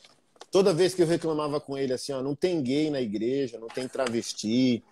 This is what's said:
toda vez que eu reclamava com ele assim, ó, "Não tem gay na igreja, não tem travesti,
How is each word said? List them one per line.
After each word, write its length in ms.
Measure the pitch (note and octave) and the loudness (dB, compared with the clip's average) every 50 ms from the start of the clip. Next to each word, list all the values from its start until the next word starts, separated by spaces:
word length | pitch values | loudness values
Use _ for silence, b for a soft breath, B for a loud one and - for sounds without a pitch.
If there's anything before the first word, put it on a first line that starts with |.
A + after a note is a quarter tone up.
| - - _ _ _ _ _ - - _ | -20 -20 _ _ _ _ _ -20 -8 _
toda 220 | - G3 F#3+ G3 | 2 4 4 4
vez 220 | E3 D#3 F#3 E3+ - | 4 4 4 2 4
que 80 | F3+ | 2
eu 40 | E3+ | 2
reclamava 540 | D#3 E3+ D#3+ E3 D#3+ D#3 D3+ D3+ C#3+ C#3+ D3 | 4 2 0 0 -2 -2 0 -2 -2 -2 -4
com 160 | - - C#3 | -4 -6 -6
ele 160 | C#3 C3+ C3 | -4 -2 -2
assim, 200 | B2+ A#2+ - - | -2 -4 -4 -6
ó, 100 | C#3 C3 | -6 -4
"Não 120 | B2+ C#3+ C#3+ | -4 -4 -4
tem 280 | - - F#3 F3 D#3+ | 0 0 0 0 0
gay 280 | C3 A#2+ C3+ D3+ D#3 D3+ | 0 0 0 2 2 0
na 100 | D3 C3+ | 0 -2
igreja, 580 | B2+ G#2 G2+ G#2 A2+ A#2+ C3+ C#3 C#3 A2+ A#2 A2 | -2 -2 -2 -2 -2 0 0 0 -2 -4 -6 -10
não 100 | A2+ A2+ | -14 -10
tem 180 | - B2+ B2+ A#2+ | -8 -8 -8 -6
travesti, 920 | - B2+ C3 B2 A2+ A#2 - - - - - G#2 A#2 B2+ C3 B2+ A#2+ G#2+ - b | -4 -4 -2 -2 -2 -4 -4 -6 -8 -6 -2 0 2 4 4 4 2 0 -2 b